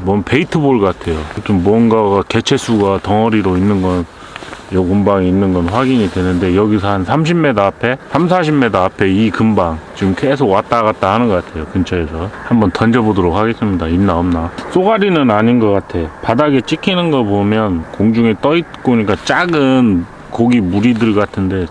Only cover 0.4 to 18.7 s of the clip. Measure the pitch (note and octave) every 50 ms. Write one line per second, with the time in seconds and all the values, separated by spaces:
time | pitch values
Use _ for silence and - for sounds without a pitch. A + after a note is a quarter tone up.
0.4 | D#3+ - - E3 D3 C#3 C3 A#2 G2 F#2 F2 - - F2 E2 D#2 D#2 D2+ - -
1.4 | - - G#2 F#2 F2 G2+ G#2+ A2+ A#2 A2+ A2 A2+ G#2+ G2+ G2 G2 F2+ - - A2+
2.4 | G#2+ - C#3 C3 - - A#2 G#2+ G2+ G2 G2 F#2+ - - G#2 G#2+ A2+ A#2 A2 A2
3.4 | G2 F#2+ F2+ F2+ F#2+ G#2 G#2 F#2+ F#2 F#2 F2+ F2+ F2 - - - - - - -
4.4 | - - - - - - F#2+ F#2 F#2 F2 G2 G#2 G2 G2+ G2+ G2 F#2 F#2 F#2 G2
5.4 | G2+ F#2+ F#2 F2+ F2 F2 F#2+ A#2+ C3+ C3 C3 B2 G#2+ F2 - F#2+ F2+ F#2 F2+ F2
6.4 | F#2+ F2+ F2 G2 G#2+ G#2+ G#2+ G#2 F#2 G2+ G2+ F#2+ F#2 F2+ B2 D3+ D#3+ D#3 F3 E3+
7.4 | D#3 C#3+ B2 G#2 G2+ G2 - - - A#2 B2+ - - - - C#3 E3+ E3+ F#3 F#3
8.4 | E3+ D3+ D#3 C#3+ B2+ A2+ G2 G2 F2+ G2 - - G#2 F#2+ F#2+ G2+ A2+ G#2+ F#2 -
9.4 | A2+ A2 G#2+ F#2+ F#2 E2+ E2 D#2+ - - - - G2+ F#2+ F#2+ - - C3 C#3+ C3+
10.4 | C#3 G#2 F#2+ G2+ A2+ - B2 A#2 A2 G#2+ G#2+ - - F#2+ G2 A#2 B2 A#2 G#2+ G#2
11.4 | - - - - D#2 - - G2 F2 - F#2 F2+ D#2+ D2 D#2+ D#2+ F2 G2+ - -
12.4 | - - A#2+ A#2 G#2+ F#2 - - A2+ A2+ A2+ B2 A2+ G#2+ G#2 G2 F2 F2 E2 G2
13.4 | G#2+ A2+ A2+ - A#2 G#2 F#2+ F2 E2 E2 E2+ F2+ G2+ F#2+ F2 E2 F2 F2+ F2 E2
14.4 | D#2+ E2+ - - - - - F3+ F#3 G3+ A3+ G#3+ G3+ G3+ F3 D#3+ C#3 B2 G#2 G#2
15.4 | A2 A#2 B2 B2 A2 G#2 G2 F#2+ - - - F2+ E2 D#2 - - - - - B2
16.4 | D3+ D3+ C#3 C3 - - D#3 - - G3 F#3 F3+ F3 E3 D3+ C3 A#2 G2+ G2+ G2+
17.4 | G2+ G2+ G#2+ A2 A2 G#2 F2+ E2 D#2+ - - - G2 A2+ A2 A#2 A#2 A2+ G#2+ -
18.4 | - C#3 D#3+ F3 E3 -